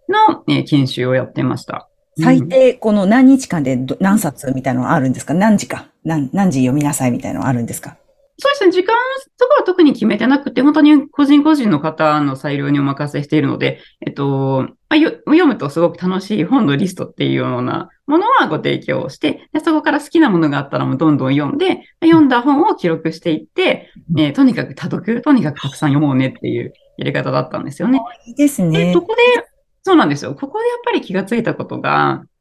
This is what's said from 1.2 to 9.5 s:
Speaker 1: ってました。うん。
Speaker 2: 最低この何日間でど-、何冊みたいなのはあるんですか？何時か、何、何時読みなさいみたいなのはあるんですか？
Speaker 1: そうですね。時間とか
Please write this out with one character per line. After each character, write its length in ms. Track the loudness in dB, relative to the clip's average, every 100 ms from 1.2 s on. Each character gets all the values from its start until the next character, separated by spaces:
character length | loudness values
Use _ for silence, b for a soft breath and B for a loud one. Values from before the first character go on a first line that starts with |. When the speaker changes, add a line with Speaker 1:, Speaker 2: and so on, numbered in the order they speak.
| -2
Speaker 1:
っ 80 |
て 80 | -4
ま 140 | -4 -4
し 80 | -8
た。 240 | -14 -14 _ _ -2
う 40 |
ん。 20 |
Speaker 2:
最 240 | 2 2 2
低 260 | 4 4 2
こ 160 | 0
の 160 | 0 2
何 180 | 6 6
日 220 | 4 0
間 160 | -4
で 120 | -2 -2
ど-、 220 | -4 -2
何 200 | 0 0
冊 320 | -2 -6 -8
み 80 | -4
た 100 | -4
い 20 | -4
な 60 |
の 40 | -2
は 60 |
あ 60 | 0
る 100 | 0
ん 40 |
で 60 | -4
す 60 | -4
か？ 80 |
何 240 | 0 2 2
時 100 | -2
か、 220 | -10 -14 _
何、 260 | -6 -4 -2
何 200 | 0 0
時 80 | 2
読 140 | 0
み 100 | 0
な 100 | -2
さ 140 | -2 -2
い 40 |
み 80 | -2
た 80 | -6
い 40 |
な 60 | -6
の 60 | -2
は 40 |
あ 40 |
る 80 | -2
ん 40 | -4
で 80 |
す 80 | -10
か？ 160 | -14 -20 _ _ _ -4
Speaker 1:
そ 120 | -4
う 20 |
で 40 | 2
す 80 | 2
ね。 60 |
時 120 | 2
間 120 | 0 -2 -2 -8 -12 _
と 80 |
か 80 | 2